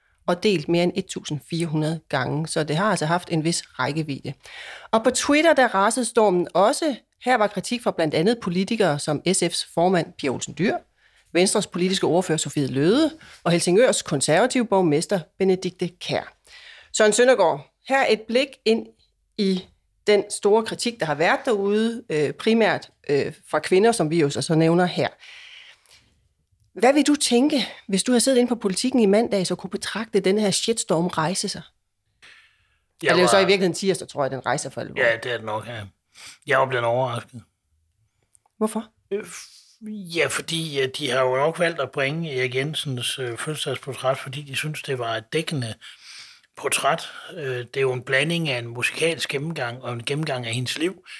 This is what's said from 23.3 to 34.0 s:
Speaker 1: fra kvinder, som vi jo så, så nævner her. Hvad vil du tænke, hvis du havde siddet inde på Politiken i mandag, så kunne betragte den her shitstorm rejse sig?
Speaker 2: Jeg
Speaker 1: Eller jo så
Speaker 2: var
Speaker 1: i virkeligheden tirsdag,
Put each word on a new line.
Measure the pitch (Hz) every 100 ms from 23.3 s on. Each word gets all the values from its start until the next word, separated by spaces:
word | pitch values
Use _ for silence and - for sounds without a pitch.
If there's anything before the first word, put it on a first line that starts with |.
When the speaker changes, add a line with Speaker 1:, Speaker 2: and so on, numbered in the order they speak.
| - -
Speaker 1:
fra | 156
kvinder, | - 185 226
som | 226 151
vi | 170
jo | 143
så, | -
så | -
nævner | 160 160 170
her. | 180 - 127 - - - - - - _ _ - _ _ _ _ _ _ _
Hvad | 185 240
vil | 285 285
du | 294
tænke, | - 240 294 285 190 - -
hvis | 190
du | -
havde | 240
siddet | 262 247
inde | 247
på |
Politiken | 233 202 180 254 254
i | 202
mandag, | 202 240 202 180
så |
kunne | 180 190
betragte | 202 - 202 233 202
den | 185 214
her | 202
shitstorm | - - 226 - 165 180
rejse | - 156 190 196
sig? | 160 - _ _ _ _ _ - - _ _ _ _ _ _
Speaker 2:
Jeg | -
Speaker 1:
Eller | 175
jo | -
så | 196
Speaker 2:
var |
Speaker 1:
i | 185
virkeligheden | 196 185
tirsdag, | 160 196 170